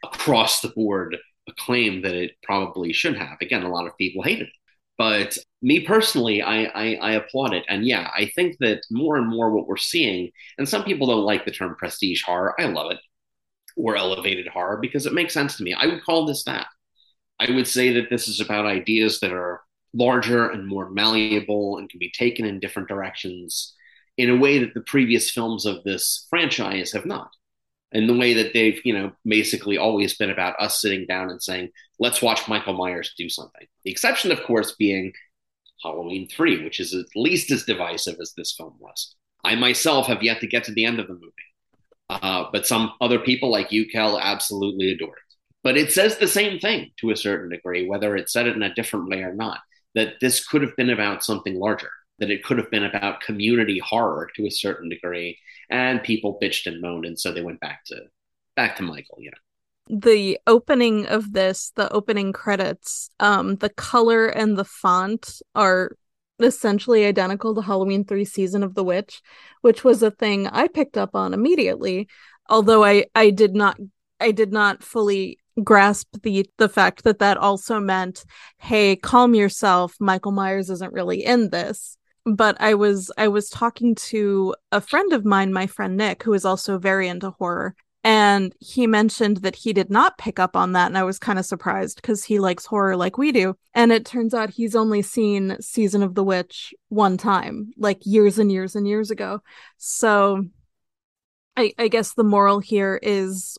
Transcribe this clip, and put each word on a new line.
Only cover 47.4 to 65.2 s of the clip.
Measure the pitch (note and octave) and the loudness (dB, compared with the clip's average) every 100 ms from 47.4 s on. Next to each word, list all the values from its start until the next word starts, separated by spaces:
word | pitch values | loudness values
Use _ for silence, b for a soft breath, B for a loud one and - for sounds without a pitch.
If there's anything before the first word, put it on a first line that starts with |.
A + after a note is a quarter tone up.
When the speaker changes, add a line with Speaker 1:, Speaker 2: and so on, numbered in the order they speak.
| F2 | -6
Speaker 1:
degree, | F2 F#2 F2+ F#2 | -12 -6 -4 -4
whether | G2+ G#2 G2+ | -4 -2 -4
it | - | -4
said | A#2 A#2+ | -2 -2
it | A2+ | -2
in | |
a | G2 | -4
different | A#2 A2 G#2 F2+ | -6 -6 -6 -6
way | F#2+ | -6
or | F#2 | -6
not, | G2 A2 - - _ _ | -8 -8 -10 -16 _ _
that | A2 A2 - | -4 -4 -2
this | C3 - - | -2 -2 0
could | D3+ | 0
have | C#3 - | 0 0
been | B2+ | 0
about | A2 G#2 F#2+ | 0 -2 -4
something | - G2 G2 F#2 | -4 -6 -6 -4
larger, | G#2 G2 - - _ - | -2 -4 -6 -18 _ -8
that | G#2 | -4
it | G2+ | -4
could | - B2 | -2 -2
have | - | -2
been | G#2+ | -2
about | G2+ G2+ G2+ - | -2 -4 -6 -6
community | - G#2 G#2+ A#2+ G#2 F#2+ | -8 -4 0 2 2 -2
horror | - A2+ G#2+ D2+ E2+ - | -2 0 0 -2 -8 -6
to | G#2 | -6
a | |
certain | - G2 - E2+ | -4 -6 -6 -8
degree, | E2+ F2 F2 F2 E2 B B - | -10 -8 -8 -8 -12 B B -6
and | B2 B2+ A#2+ | -2 0 -2
people | A#2+ A2 G#2 G2 | -2 -2 -2 -4
bitched | G2 - F2 | -4 -4 -8
and | E2 | -8
moaned, | F2 E2+ | -8 -8
and | E2+ E2 | -10 -8
so | F#2 | -8
they | F2 | -8
went | E2+ - | -10 -10
back | D#2 - | -12 -12
to, | - - - _ _ _ _ | -16 -18 -20 _ _ _ _
back | - A2+ - | -4 -2 -4
to | |
Michael, | F2+ D2 - - | -8 -10 -16 -20
you | - | -20
know. | - _ _ _ _ - G#3+ | -20 _ _ _ _ -8 0
Speaker 2:
The | A#3 G#3+ G3 - - | 4 4 4 -2 4
opening | A3+ - C4 A#3 G#3+ - | 4 6 2 2 2 -2
of | G#3+ G#3 | -4 -2
this, | G3+ F#3+ F#3+ - | -2 0 -2 -6
the | - G3+ | -4 -2
opening | G#3 G#3 G3+ G3 | -2 -2 -2 -2
credits, | G3 G#3+ G3 F#3 - - - - - | -4 -2 -2 -2 -6 -10 -12 -12 -2
um, | G#3 G3 F#3+ G3 | 2 2 0 -2
the | G#3 | -4
color | - - A#3+ A3+ A3+ A3 | -6 -2 2 4 4 4
and | - G#3+ G3 | 2 0 0
the | |
font | G3+ - F#3+ F3+ F#3+ A3+ | -2 -2 2 2 0 -4